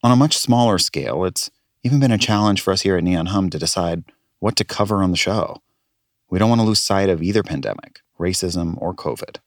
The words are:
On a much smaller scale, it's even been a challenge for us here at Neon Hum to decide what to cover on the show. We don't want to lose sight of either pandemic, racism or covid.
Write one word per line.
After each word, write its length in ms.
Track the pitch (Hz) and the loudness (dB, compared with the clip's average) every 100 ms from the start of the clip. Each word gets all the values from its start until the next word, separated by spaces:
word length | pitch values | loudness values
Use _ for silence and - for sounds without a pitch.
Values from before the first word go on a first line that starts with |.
On 100 | 120 | 4
a 40 | 123 | 4
much 240 | 147 - | 4 0
smaller 400 | - 120 120 95 | 2 2 4 2
scale, 440 | - 76 64 71 | -2 -4 -4 -2
it's 280 | 92 - - _ _ _ | -4 -4 -10 _ _ _
even 160 | 123 143 | 0 2
been 120 | 135 | 4
a 60 | 107 | 2
challenge 440 | 104 104 107 98 | 2 2 2 2
for 120 | - | 0
us 80 | 95 | 0
here 160 | 98 92 | 2 2
at 60 | |
Neon 240 | 87 90 90 | 2 0 0
Hum 240 | 98 92 | -2 -2
to 80 | 78 | -2
decide 460 | 80 - 87 82 - _ _ _ | -4 -2 -2 -4 -8 _ _ _
what 160 | 110 113 | -4 -4
to 80 | |
cover 400 | 104 - 104 101 | -6 -2 0 2
on 80 | 92 | 2
the 60 | 90 | 0
show. 440 | - 104 - - _ _ _ _ _ _ _ | 0 -2 -4 -8 _ _ _ _ _ _ _
We 120 | 90 | 0
don't 100 | 110 | 4
want 120 | 117 | 4
to 60 | 110 | 4
lose 120 | 107 | 2
sight 300 | - 98 98 | 0 2 2
of 120 | 85 | 2
either 220 | 87 104 | 0 0
pandemic, 580 | - 71 52 50 - _ _ _ | -2 -6 -6 -8 -14 _ _ _
racism 540 | 87 92 92 87 85 82 | -4 -2 -4 -4 -4 -4
or 140 | 87 85 | -8 -6
covid. 420 | 78 62 - - | -8 -8 -12 -16